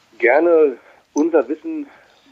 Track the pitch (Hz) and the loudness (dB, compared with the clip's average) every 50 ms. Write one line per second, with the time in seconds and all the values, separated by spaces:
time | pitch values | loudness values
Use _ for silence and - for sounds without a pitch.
0 | _ _ _ - 117 117 131 151 170 175 170 160 156 139 117 - _ _ - _ | _ _ _ -2 0 2 2 2 2 2 2 2 2 2 0 -4 _ _ -20 _
1 | _ _ - 143 156 170 160 151 127 117 156 - - 165 160 151 143 143 - - | _ _ -4 -4 -2 0 0 0 0 -2 -6 -12 -12 -14 -14 -14 -14 -16 -18 -20
2 | _ _ _ _ _ _ | _ _ _ _ _ _